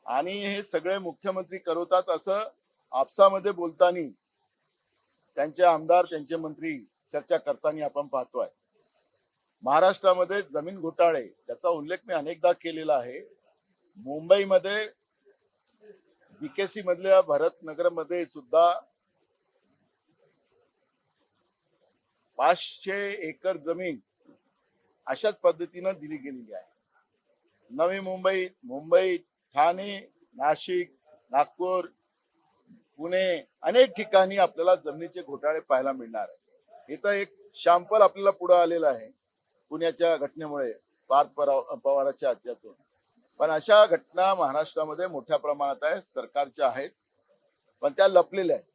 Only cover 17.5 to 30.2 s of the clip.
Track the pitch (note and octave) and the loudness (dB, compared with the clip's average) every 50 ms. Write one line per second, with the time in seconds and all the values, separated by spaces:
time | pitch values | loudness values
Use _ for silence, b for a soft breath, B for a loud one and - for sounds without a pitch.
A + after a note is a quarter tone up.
17.5 | - _ - D#3+ D3+ D3 F3 F3 E3+ E3 D#3 D3 F3 F3 E3+ - - D3+ C3 A#2+ | -2 _ -16 -14 -6 0 0 0 0 0 -8 -6 -6 -6 -6 -8 -10 -20 -8 _
18.5 | D3+ D#3+ E3+ F3 F3 - - _ _ _ _ _ _ _ _ _ _ _ _ _ | 4 6 6 6 4 0 -6 _ _ _ _ _ _ _ _ _ _ _ _ _
19.5 | _ _ _ _ _ _ _ _ _ _ _ _ _ _ _ _ _ _ _ _ | _ _ _ _ _ _ _ _ _ _ _ _ _ _ _ _ _ _ _ _
20.5 | _ _ _ _ _ _ _ _ _ _ _ _ _ _ _ _ _ _ _ _ | _ _ _ _ _ _ _ _ _ _ _ _ _ _ _ _ _ _ _ _
21.5 | _ _ _ _ _ _ _ _ _ _ _ _ _ _ _ _ _ - C3 D#3 | _ _ _ _ _ _ _ _ _ _ _ _ _ _ _ _ _ 0 2 2
22.5 | F3+ F3 - - - - - F#3+ F#3+ G3+ G3+ G3+ G3+ G#3 F3 D#3 D#3 _ - F#3 | 2 2 -2 -12 -12 -12 -8 -8 -6 -6 -6 -6 -8 -8 -10 -12 -12 _ -6 -6
23.5 | F#3 D#3+ C#3+ D#3+ E3+ E3+ F#3 F3 D3+ A2 _ _ _ _ _ _ _ _ _ _ | -6 -4 -6 -6 -6 -4 -6 -8 -8 -8 _ _ _ _ _ _ _ _ _ _
24.5 | _ _ _ _ _ _ _ _ _ _ _ B2+ C3+ - - G#3+ G3+ _ - F3 | _ _ _ _ _ _ _ _ _ _ _ -10 -8 -2 -2 -4 -4 _ 2 2
25.5 | E3+ D#3+ F3 E3+ _ F3 F3+ F#3+ F#3+ D3+ D3 D3+ D#3 D3 C3 C#3+ C3 B2+ A#2 G#2 | 2 2 -8 -12 _ -8 -6 -6 -6 -8 -12 -12 -12 -12 -12 -14 -14 -14 -16 -16
26.5 | G2+ F#2 - _ _ _ _ _ _ _ _ _ _ _ _ _ _ _ _ _ | -18 -18 -18 _ _ _ _ _ _ _ _ _ _ _ _ _ _ _ _ _
27.5 | _ _ _ _ A#2+ C#3+ E3 F3+ F#3+ G3 F#3+ F#3 F#3 F#3 F#3 F#3+ F#3+ F#3+ F#3 F#3 | _ _ _ _ -4 -2 -2 -2 -2 -4 -8 -8 -10 -2 -2 0 0 0 -4 -6
28.5 | _ _ - A#2+ B2+ C#3 D3+ D#3+ F3 F#3 F#3+ F#3+ F3+ E3+ _ _ _ _ _ _ | _ _ -16 -14 -14 -12 -2 2 4 4 4 2 -2 -4 _ _ _ _ _ _
29.5 | _ C#3+ D3+ E3+ F3 F#3 G3 G#3 G3 G3 - _ _ _ | _ 2 2 2 2 -2 -8 -10 -12 -12 -14 _ _ _